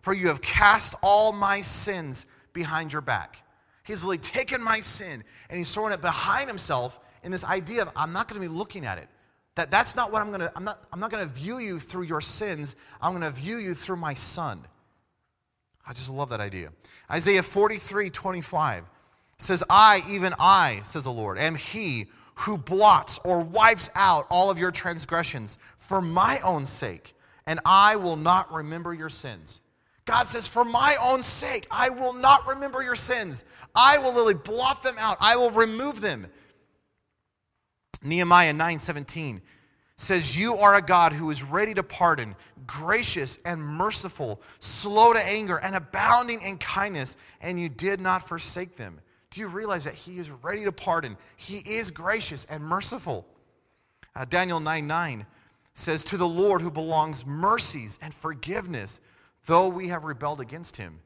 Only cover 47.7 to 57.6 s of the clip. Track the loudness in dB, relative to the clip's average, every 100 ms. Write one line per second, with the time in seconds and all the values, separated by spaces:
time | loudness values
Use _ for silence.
47.7 | -4 -4 -2 -2 -4 -4 -6 -4 -4 -8
48.7 | -14 -16 -16 _ _ _ -14 -12 -10 -6
49.7 | -6 -6 -12 -16 -14 -14 -12 -8 -6 -6
50.7 | -6 -2 -2 -2 -12 -20 _ -14 -12 -8
51.7 | -4 -4 -6 -4 -2 -2 -6 -10 -10 -4
52.7 | -2 -2 -4 -8 -8 -10 _ _ _ _
53.7 | _ _ _ -20 -12 -2 0 0 -2 -2
54.7 | -4 -4 -4 -4 -8 -14 _ _ _ _
55.7 | -8 -4 -2 -2 -2 -2 2 2 2 -2
56.7 | -6 -4 -2 -2 -4 -8 -4 0 2